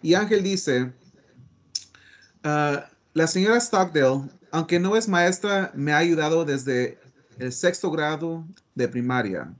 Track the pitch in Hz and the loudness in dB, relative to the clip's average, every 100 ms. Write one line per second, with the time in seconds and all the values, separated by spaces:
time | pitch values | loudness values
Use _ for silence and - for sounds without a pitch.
0 | 160 175 208 208 190 190 - 127 127 127 | 4 2 4 0 0 -2 0 0 -2 -8
1 | _ _ _ _ - _ _ - - - | _ _ _ _ -20 _ _ -14 -14 -20
2 | - - _ _ 151 151 147 143 - _ | -20 -20 _ _ -2 0 0 -2 -6 _
3 | _ 156 160 185 202 233 240 202 185 156 | _ 0 0 2 2 2 2 0 2 4
4 | 131 135 139 _ _ 160 160 175 185 220 | 2 2 -4 _ _ -4 0 0 2 0
5 | 220 175 175 185 208 196 - 139 143 151 | 2 2 2 0 -2 -2 -2 -4 0 2
6 | 170 160 151 165 151 139 131 127 123 - | 2 2 2 0 0 -2 -2 -2 -2 -6
7 | - _ _ - 127 123 185 185 190 156 | -20 _ _ -10 -8 -2 -2 0 -4 -2
8 | 151 151 165 165 160 - _ - 120 123 | -2 -4 -6 -8 -12 -20 _ -4 -4 -2
9 | 123 127 107 90 62 - | 0 0 0 -4 -8 -16